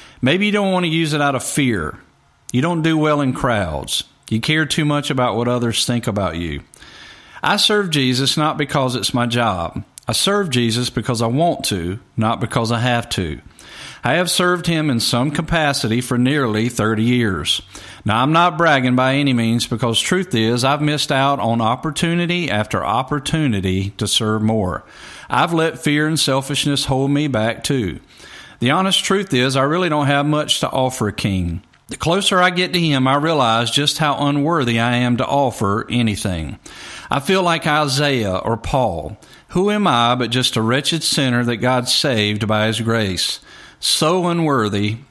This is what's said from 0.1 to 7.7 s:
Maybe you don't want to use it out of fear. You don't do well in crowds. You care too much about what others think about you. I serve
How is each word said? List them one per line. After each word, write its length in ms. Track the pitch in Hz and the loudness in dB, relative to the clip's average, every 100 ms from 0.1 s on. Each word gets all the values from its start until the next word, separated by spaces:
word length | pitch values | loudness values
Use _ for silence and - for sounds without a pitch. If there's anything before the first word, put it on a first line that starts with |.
| - | -4
Maybe 240 | 127 180 208 | 0 2 2
you 60 | |
don't 220 | 208 196 | 0 0
want 120 | 180 175 | 0 0
to 60 | |
use 220 | 160 156 | 0 0
it 80 | 147 | 0
out 100 | 143 | 0
of 100 | 131 | -2
fear. 540 | - - 131 101 76 - - _ _ _ - | -2 0 0 0 -4 -8 -18 _ _ _ -4
You 80 | 123 | -2
don't 200 | 165 165 | 0 0
do 160 | 160 156 | 0 2
well 220 | 151 147 | 2 2
in 140 | 135 | 0
crowds. 720 | 127 131 110 87 73 - - - _ - | 0 0 0 -2 -4 -4 -6 -6 _ -4
You 100 | 110 | -2
care 260 | 135 156 156 | 0 0 0
too 200 | - 147 | 0 0
much 240 | 147 139 | 0 -2
about 260 | 131 123 107 | 0 0 0
what 140 | 120 | 0
others 360 | 123 120 110 - | 0 0 -2 -2
think 220 | 120 113 | -2 -2
about 300 | 104 92 82 | -2 -2 -2
you. 260 | 85 71 - - - - - - - - | -4 -6 -10 -20 -20 -20 -20 -20 -20 -6
I 140 | 147 202 | -2 0
serve 320 | - | 2